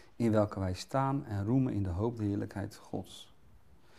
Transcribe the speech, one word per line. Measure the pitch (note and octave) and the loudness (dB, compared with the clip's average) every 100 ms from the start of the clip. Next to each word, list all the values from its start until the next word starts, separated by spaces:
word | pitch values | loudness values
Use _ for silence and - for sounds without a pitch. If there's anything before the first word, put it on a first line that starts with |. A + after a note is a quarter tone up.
| - - | -14 0
In | A#2 | 4
welke | G#2+ G#2 G2 | 4 4 2
wij | F#2 | -2
staan | F2+ - C3+ C3+ C#3 | -2 -2 0 2 0
en | G#2+ G2+ | -2 -2
roemen | G2+ C3+ B2+ | 2 2 2
in | G#2 | 0
de | F#2 | 0
hoop | F2 A#2 A#2 | 0 0 0
de | |
heerlijkheid | G#2 G2+ G#2 G2+ G2+ - | 0 0 -4 -6 -6 -10
Gods. | - G2+ F#2+ - - - - - - - - | -10 -8 -8 -14 -20 -20 -20 -20 -20 -20 -20